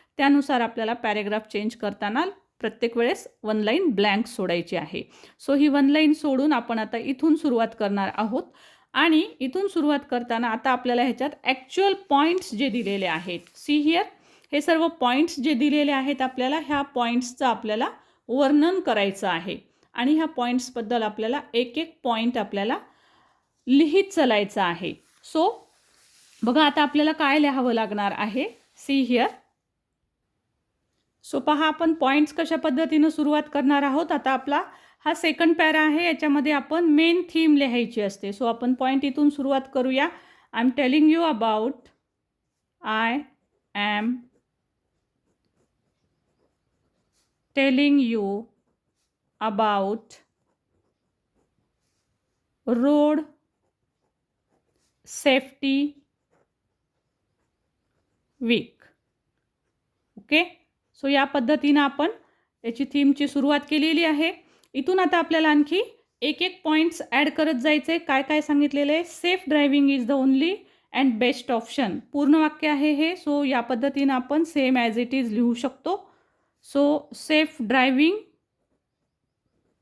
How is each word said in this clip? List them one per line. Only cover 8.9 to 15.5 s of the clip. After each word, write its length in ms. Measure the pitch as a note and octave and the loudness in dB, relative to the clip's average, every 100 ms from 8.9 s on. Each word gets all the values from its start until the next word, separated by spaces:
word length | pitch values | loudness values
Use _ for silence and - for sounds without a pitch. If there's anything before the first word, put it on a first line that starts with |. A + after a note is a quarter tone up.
आणि 300 | - D#4+ D#4 G#4 - | 0 4 4 0 -4
इथून 260 | C4+ F#4 G4 | -6 -2 -2
सुरुवात 300 | F4+ D4+ C#4+ C#4+ | 0 0 0 -2
करताना 380 | B3 A#3 A3+ A#3+ | -6 -4 -4 -2
आता 220 | A3+ C4 | -2 -2
आपल्याला 320 | B3+ B3 A#3+ | -2 0 0
ह्याच्यात 280 | B3+ - C4+ - | 0 -2 -6 -4
ॲक्च्युअल 500 | - C4 - - G4 F#4+ - | -4 -4 -4 0 0 0 0
पॉइंट्स 460 | C#4 D#4 F4+ - | 2 4 0 -4
जे 140 | G#3 C4+ | -4 -2
दिलेले 380 | A#3 G3 G3+ F#3 | -2 -4 -4 -2
आहेत, 340 | D#3+ F3+ E3+ - - | -4 -6 -10 -12 -10
see 240 | - D4 D4 | -2 0 2
here, 180 | E4+ G#4 - _ _ _ | 0 -2 -8 _ _ _
हे 80 | C#4+ | -2
सर्व 280 | D4 D#4+ E4 | 0 2 0
पॉइंट्स 520 | E4 B3 B3+ E4 - | 0 0 2 0 -2
जे 140 | B3+ | -2